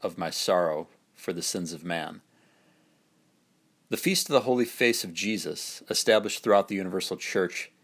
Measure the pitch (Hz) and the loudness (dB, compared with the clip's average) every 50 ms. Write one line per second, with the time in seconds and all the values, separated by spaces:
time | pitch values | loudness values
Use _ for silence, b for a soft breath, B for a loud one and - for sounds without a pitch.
0 | - 95 82 - 85 80 - - - - 95 90 87 80 76 76 82 - _ _ | -8 -6 -6 -6 -6 -6 -4 -2 0 2 4 4 4 2 0 -2 -6 -10 _ _
1 | _ _ _ - - - 90 85 - - - 95 87 80 85 76 78 87 85 82 | _ _ _ -10 -8 -6 -6 -4 -6 -4 -4 -4 -6 -8 -8 -10 -6 -6 -4 -4
2 | 78 - - - - b b b b b b b b b b b b b b b | -4 -6 -10 -14 -20 b b b b b b b b b b b b b b b
3 | b b b _ _ _ _ _ _ _ _ _ _ _ _ _ _ _ 117 - | b b b _ _ _ _ _ _ _ _ _ _ _ _ _ _ _ -4 0
4 | - 180 190 175 - - 147 127 110 127 127 123 117 120 - - 127 120 113 - | 2 2 2 2 2 4 4 4 4 4 2 2 2 0 0 2 2 2 2 2
5 | - 92 80 85 98 107 110 95 - 76 76 - - - - - - - 107 - | -4 -6 -6 -4 -4 -2 -2 -2 -4 -6 -6 -8 -10 -10 -12 -12 -8 -4 -4 2
6 | - 117 110 107 101 104 - - - 113 101 101 98 - 104 98 95 92 90 92 | 4 4 4 4 4 0 -4 -2 4 6 6 6 6 2 -2 -4 -4 -4 -4 -4
7 | - - 95 90 - - - 101 92 87 - - - - _ _ | -4 -4 -6 -8 -6 -2 0 0 0 0 -2 -8 -12 -12 _ _